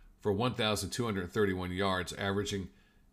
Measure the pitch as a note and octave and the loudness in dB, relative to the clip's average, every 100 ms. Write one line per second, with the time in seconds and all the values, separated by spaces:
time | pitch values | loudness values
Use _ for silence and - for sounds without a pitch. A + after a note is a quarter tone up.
0 | - - G#2+ G2+ B2 A2+ A2 G#2 F2+ - | -20 -4 0 2 2 2 0 0 -2 -2
1 | A#2+ G2 F2 A2 G2+ F#2 F2+ F2+ G2 F#2 | -2 -2 -2 2 2 2 -2 0 0 0
2 | F2 - G2 G2 G2+ G2 F2+ - - _ | -2 -2 0 0 0 -4 -6 -12 -20 _
3 | - | -20